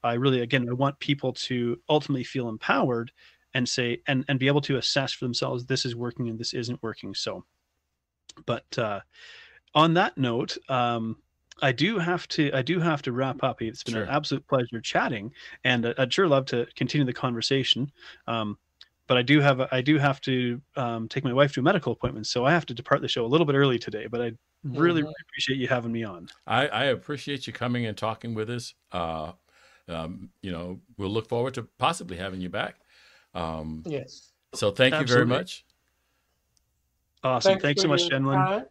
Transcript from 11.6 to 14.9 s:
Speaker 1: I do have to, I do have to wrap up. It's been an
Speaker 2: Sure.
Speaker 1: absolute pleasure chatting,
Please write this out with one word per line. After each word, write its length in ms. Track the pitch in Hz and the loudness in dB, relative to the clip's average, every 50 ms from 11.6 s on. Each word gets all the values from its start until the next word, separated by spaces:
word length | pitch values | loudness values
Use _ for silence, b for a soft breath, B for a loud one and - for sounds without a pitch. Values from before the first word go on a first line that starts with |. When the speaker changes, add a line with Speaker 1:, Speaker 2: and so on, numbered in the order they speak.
Speaker 1:
I 100 | - 139 | 0 0
do 260 | 127 117 143 190 226 202 | 2 4 2 2 2 0
have 300 | 165 170 180 175 - - | 0 0 -2 -2 -2 -4
to, 220 | - - 151 143 - | 0 0 0 2 2
I 80 | 131 | 0
do 180 | 127 127 170 185 | 0 0 0 2
have 220 | 160 170 156 143 - | 2 2 0 0 -2
to 80 | 135 | -4
wrap 320 | 120 123 135 135 123 139 - | -2 -2 -2 -2 -2 0 -2
up. 180 | 131 120 - 117 | -2 -2 -2 -6
It's 200 | 110 113 - - | -8 -8 -8 -8
been 120 | - 117 | -6 -4
an 100 | 110 104 | -4 -2
Speaker 2:
Sure. 60 | - | 0
Speaker 1:
absolute 360 | 131 151 147 - 143 131 - _ | -2 -2 0 0 -4 -4 -2 _
pleasure 320 | - 131 123 120 - 113 | 2 2 2 0 -4 -8
chatting, 540 | 117 - | -8 0